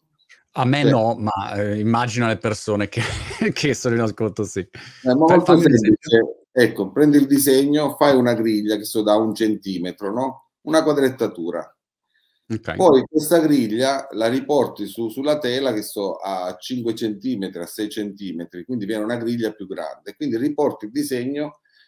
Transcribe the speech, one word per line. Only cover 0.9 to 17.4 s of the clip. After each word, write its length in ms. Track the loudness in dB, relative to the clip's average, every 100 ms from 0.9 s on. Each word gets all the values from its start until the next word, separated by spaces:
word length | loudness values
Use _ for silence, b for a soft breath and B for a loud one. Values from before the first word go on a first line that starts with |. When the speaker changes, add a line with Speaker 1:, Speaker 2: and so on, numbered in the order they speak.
Speaker 1:
no, 240 | 2 2 0
ma, 360 | -4 -4 -4 -4
eh, 240 | -4 -2
immagino 480 | 0 0 0 0 0
le 100 | 0
persone 520 | -4 -4 -2 -2 -2
che, 120 | -4
<laughs> 520 | -6 -6 -10 -4 -4
che 200 | 0 -2
sono 220 | 0 0 0
in 60 |
ascolto, 420 | 0 -2 -4 -4
sì. 160 | -6 -6
Speaker 2:
Eh, 100 | -8 B B B
ma 80 | 0
Speaker 1:
Fai, 20 | 4
Speaker 2:
molto 300 | 6 6 6
Speaker 1:
fammi 200 | 6 6
un 80 |
esempio. 360 | 6 4 2 4
Speaker 2:
semplice. 360 | 4 4 -4 _
Ecco, 400 | 2 2 0 -4
prendi 260 | 2 4 6
il 100 | 4
disegno, 680 | 4 4 4 4 0 -2 2
fai 200 | 4 6
una 160 | 4
griglia 420 | 2 0 0 0 -2
che 80 |
so 180 | -2 -2
da 140 | 2 2
un 180 | 2
centimetro, 800 | 0 0 0 -6 -6 -8 -8 -8
no? 380 | -4 -6 -8 _ _
Una 200 | 0 2
quadrettatura. 920 | 2 2 0 0 -4 -4 -8 -8 -10 _ _ _ _ _ _ _ -10
Speaker 1:
Ok. 260 | -8 -6 4
Speaker 2:
Poi 280 | 6 6 4
questa 300 | -2 2 2
griglia 680 | 4 2 2 0 0 -2 -6
la 160 | -2 0
riporti 580 | 0 0 0 0 -4 -10
su, 200 | -6 -8
sulla 300 | -4 -2 -2
tela, 320 | -2 -2 -2
che 80 | -4
so, 320 | -6 -6 -6 -6
a 400 | -8 -6 -6 -10
cinque 360 | -8 -6 -6 -4
centimetri, 640 | -6 -6 -6 -6